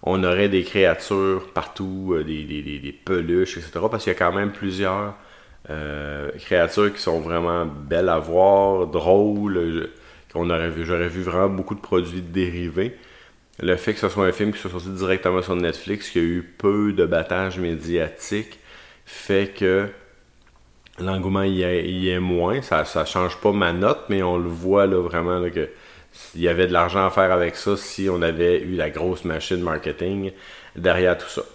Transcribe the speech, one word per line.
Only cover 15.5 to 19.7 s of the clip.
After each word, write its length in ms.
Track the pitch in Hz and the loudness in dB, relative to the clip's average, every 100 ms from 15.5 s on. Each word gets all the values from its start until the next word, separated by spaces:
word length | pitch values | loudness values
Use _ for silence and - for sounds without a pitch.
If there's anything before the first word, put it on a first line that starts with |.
Netflix, 540 | 90 85 80 - 101 - | 0 0 -2 -4 -6 -2
qui 100 | 87 | 0
a 40 | |
eu 320 | 85 87 87 - | 0 -2 -6 -2
peu 360 | 101 104 104 | 2 2 2
de 100 | 98 | 2
battage 560 | 85 85 80 90 95 87 | 2 2 0 -2 -2 -2
médiatique, 1000 | 87 82 80 85 78 - - 104 110 - - - - - | -4 -4 -2 -2 -2 -6 -6 -6 -6 -16 -20 -20 -20 -20
fait 500 | - - - 98 98 | -20 -16 0 2 2
que 340 | - 95 | 0 2